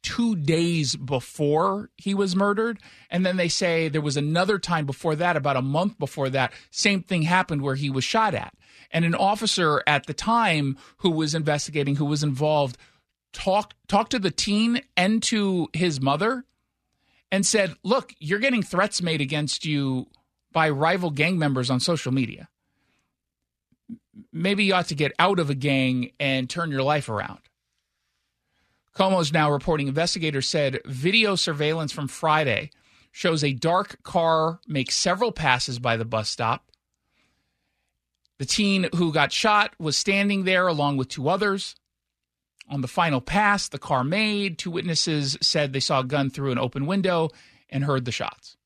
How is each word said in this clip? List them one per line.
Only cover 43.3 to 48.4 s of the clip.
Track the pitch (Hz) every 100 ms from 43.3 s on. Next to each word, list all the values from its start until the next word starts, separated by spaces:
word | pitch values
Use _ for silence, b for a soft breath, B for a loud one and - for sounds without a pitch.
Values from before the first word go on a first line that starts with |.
| 190 208 202 -
the | 139
car | - 135
made, | 131 190 214 208 202 165
two | 180
witnesses | 170 175 160 - 151 139 143
said | - 175 147
they | 135
saw | - 143
a |
gun | 127 143 135
through | 139 139
an | 120
open | 127 135 143
window | 196 185 175 160 b b b b
and | 135
heard | 139 135
the | 123
shots. | - - -